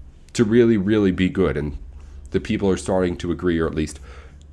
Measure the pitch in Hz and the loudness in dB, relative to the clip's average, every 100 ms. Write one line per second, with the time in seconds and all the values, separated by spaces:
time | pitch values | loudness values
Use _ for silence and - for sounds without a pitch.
0 | - - - - 110 117 117 113 95 107 | -20 -20 -6 0 4 6 6 4 2 2
1 | 101 87 92 78 87 71 73 71 - - | 2 2 0 2 0 0 -4 -6 -12 -18
2 | - - - - - 107 101 90 - 92 | -18 -18 -6 -4 -2 0 0 0 0 0
3 | 90 87 87 80 87 82 80 80 78 - | 0 -2 -4 -2 0 0 0 -2 -4 -6
4 | - - - - - | -18 -20 -20 -20 -10